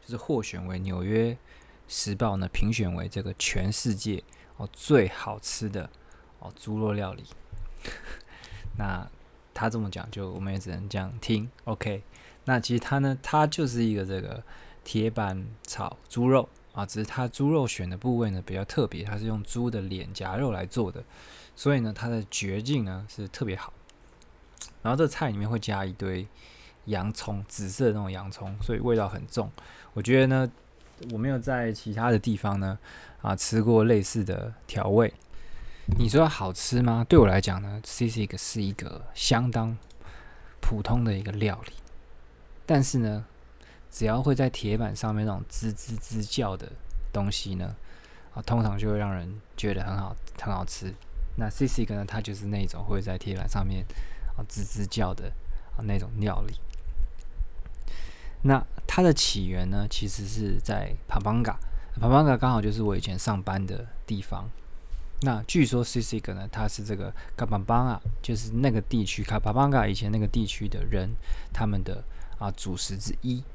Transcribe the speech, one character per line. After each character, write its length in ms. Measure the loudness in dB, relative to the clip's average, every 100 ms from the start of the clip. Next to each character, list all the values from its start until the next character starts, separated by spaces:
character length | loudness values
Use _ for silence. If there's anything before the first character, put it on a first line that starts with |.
就 80 | -10
是 80 | -10
获 240 | -2 -2
选 240 | -2 -8 -6
为 140 | -4
纽 240 | -4 -4
约 340 | 0 2 2 -2 -12 -20 -20 -20 -8
时 280 | -4 -4 0
报 200 | 0 0
呢， 140 | -2
评 220 | 2 2
选 200 | 4 0 -2
为 120 | -4
这 140 | -6
个 100 | -6 -4
全 340 | -2 0 0
世 220 | 0 0
界， 300 | -2 -2 -4 -8 -20 -20 -12
哦， 100 | -12
最 340 | -8 4 6 6
好 320 | -2 -10 -8
吃 300 | -6 -4 -4
的， 200 | -6 -10 -16 -20 -20 -20 -18
哦， 120 | -18 -14
猪 240 | -6 -2
肉 140 | 0
料 200 | 0 -4
理。 100 | -8 -16 -18 -14 -10 -10 -10 -12 -12
<laughs> 720 | -12 -14 -16 -20 -16 -12 -10 -6
那 300 | -4 -4 -8 -18 -20 -20 -18
他 160 | -4 -2
这 100 | -2
么 100 | -4
讲， 160 | -6 -10
就 180 | -8 -8
我 60 | -6
们 140 | -6
也 60 | -6
只 100 | -6
能 180 | -8 -6
这 100 | -6
样 120 | -6 -8
听。 300 | -2 -2 -2 -10
OK， 400 | -8 -6 -4 -6 -10 -20 -20 -10
那 160 | 0 0
其 160 | 2 0
实 40 |
它 200 | 2 0
呢， 180 | 2 0
它 240 | 0 2 4
就 180 | 2 -2
是 180 | 2
一 120 | 0 0
个 100 | -2
这 160 | -4
个 220 | -6 -10 -12 -18 -20 -20
铁 260 | -4 0 0
板 380 | 0 -2 -2 -8 -10
炒 340 | -10 -8 -8 -10 -8
猪 200 | 0 4
肉 200 | 4 4 -8 -14
啊， 120 | -8 -6
只 140 | -4
是 60 | -4
它 180 | -4 -4
猪 220 | 0 2
肉 160 | 2 0
选 240 | -2 -6
的 80 | -4
部 200 | 0 0
位 120 | 0
呢， 140 | -2 -6
比 80 |
较 100 | -6 -2
特 200 | 0 0
别， 180 | -2
它 140 | -6 -4
是 80 | -4
用 160 | -4
猪 300 | -4 -4 -2
的 100 | -2
脸 320 | -6 -6 -8
颊 220 | -8 -6 -2
肉 160 | -2
来 120 | -2
做 280 | -4 -2 -2
的， 120 | -4 -14 -20 -20 -20 -20 -2
所 200 | 2 2
以 40 |
呢， 120 | 0
它 160 | -4 -4
的 160 | -4 -4
绝 320 | -4 -2 -4
境 240 | 0 -2 -2
呢 180 | -6 -10
是 180 | -10 -12
特 140 | -6
别 120 | -4 -4
好。 180 | -8 -16 -20 -20 -20 -20 -20 -20 -20 -18 -18 -8
然 100 | -2
后 20 | 2
这 120 | 2
菜 240 | 2 -2
里 60 | -2
面 120 | -2
会 80 | -2
加 260 | -2 -2
一 80 | -4
堆 360 | -4 -4 -4 -8 -16 -20 -20 -20 -18 -6
洋 260 | -4 -2
葱， 320 | -6 -6 -8 -6
紫 200 | -8 -6
色 180 | 2 2
的 80 |
那 40 | 2
种 140 | -4
洋 180 | -6 -10
葱， 260 | -10 -10 -6
所 140 | -4 0
以 40 |
味 160 | 2 2
道 140 | 2
很 160 | -4 -6
重。 260 | -6 -6 -8 -20 -20 -10 -6
我 60 |
觉 160 | 4 6
得 60 | 6
呢， 240 | 4 2 -4 -20 -20 -20 -16 -8
我 60 | -4
没 120 | -2
有 100 | -2
在 340 | -2 -2 -2
其 220 | -4 -6 0
他 160 | 4
的 80 | 4
地 180 | 2 0
方 220 | 0 0
呢， 180 | -2 -4 -10 -20 -20 -6
啊， 120 | -2 -2
吃 280 | 2 2
过 220 | 6 8 8
类 180 | 6
似 200 | 4 -2
的 300 | -2 -2 -6 -12 -6
调 200 | -2 4
味。 220 | 6 4 0 -14 -12 -10 -8 -10 -8 0 4
你 120 | 6
说 180 | 6 6
好 240 | 4 -4
吃 300 | -4 0 2
吗？ 240 | 4 2 8
对 100 | 10
我 80 | 10
来 140 | 8
讲 220 | 2 -2
呢， 180 | -4 -8
sisig 560 | -8 -2 -2 0 -4 -4
是 240 | -4 -2
一 120 | -2
个 320 | -2 -8 -10 -10
相 360 | -4 4 6 6
当 280 | 2 0 -4 -10 -16 -14 -14 -18 -18 -18 2
普 240 | 2 2
通 180 | 2 2 4
的 80 |
一 100 | 0
个 80 | -2
料 260 | 0 0 0 -10
理， 60 | -14 -16 -18 -18 -20 -20 -20 -20 -18 2
但 180 | 4
是 140 | 4 2
呢， 280 | 0 -2 -6 -16 -20 -20 -20 -20 -16
只 140 | -2
要 180 | 2 4
会 140 | 2 4
在 140 | 2
铁 280 | 0 0 0
板 160 | 0
上 220 | -2 -2 0
面 100 | 0
那 60 |
种 100 | -2 -4
滋 240 | -4 -2
滋 240 | -4 -6 -6
滋 260 | -4 -4
叫 360 | -2 -2 -2 -2
的 120 | -8 -10 -6 -4 -2
东 180 | -2 0
西 240 | -2 -4 -4
呢， 180 | -4 -6 -12 -14 -20 -20 -14
啊， 80 | -10
通 200 | 0 2
常 160 | 2 2
就 140 | 0
会 60 | 2
让 180 | 0 -2
人 240 | -6 -10 -12 -4
觉 180 | -2
得 80 | 0
很 160 | -2 -2
好， 160 | -4 -6 -8 -6
很 120 | -4
好 120 | -2 -2
吃。 280 | -4 -6 -10 -10 -4 -2 0
那 120 | -2
sisig 460 | 0 2 2 0 -2
呢， 80 | -2
它 140 | -4
就 160 | -4 -6
是 120 | -4
那 180 | 0 0
种 180 | 0
会 180 | 2 2
在 160 | 2 -4
铁 200 | -4 -2
板 100 | 0
上 180 | 2 2
面 200 | 0 -2 -4 -4 -2 -2 -2
啊， 80 | -2
吱 160 | -2 -2
吱 200 | -2 -2
叫 280 | 0 0
的， 180 | 0 -4 -4 -2 -2 -2 -2
啊， 80 |
那 140 | 2 0
种 100 | 0 0
料 240 | 2 2 2
理。 80 | 0 -4 -4 -2 2 2 0 -8 -2 -2 -2 -6 -4 -4 -2 -4 -6 -10 0
那 200 | 4 6 4 -4 0
它 160 | 6
的 100 | 6
起 360 | 8 4 2 0
源 220 | 2 2
呢， 180 | 2 2
其 180 | 0 0
实 180 | -2 -2
是 340 | -2 4 4
在 300 | 4 0 0 -2 2
Pampanga。 460 | 0 4 4 4 2 0 0 -2 2
Pampanga 380 | 6 8 8 6
刚 140 | 6
好 100 | 4
就 100 | 2
是 120 | 2
我 120 | 2 2
以 40 |
前 180 | 0 -2
上 240 | 0 0
班 240 | 0 -2 -2
的 220 | -4 -4 -6 -4
地 160 | -4
方。 260 | -2 -4 -4 -8 -8 -10 -6 -6 -2 0
那 220 | 2 2 2
据 180 | 4 6
说 180 | 4
Sisig 480 | 2 0 0 -2 -4 -6
呢， 120 | -6
它 160 | 0 0
是 160 | 0
这 120 | -4 -4
个 160 | -4 -6 -6 -2
Kapampangan， 640 | 0 0 4 4 4 0 -2 -2
就 140 | -2 -2
是 160 | 0
那 160 | 2 4
个 100 | 2
地 240 | 2 0
区， 200 | 0 -2
Kapampangan 680 | 0 2 2 4 6 6 4
以 40 |
前 180 | 2 0
那 80 | 2
个 80 | 2
地 180 | 2 0
区 220 | -2 -2
的 180 | 0 2
人， 240 | 2 2 -2 0 -2 0
他 140 | 0 2
们 180 | 2
的， 200 | 0 -2 -6 -8 -6 -4
啊， 140 | -4
主 260 | -4 -4 -4
食 180 | -4 -2
之 200 | -2 0
一。 220 | 0 -2 -4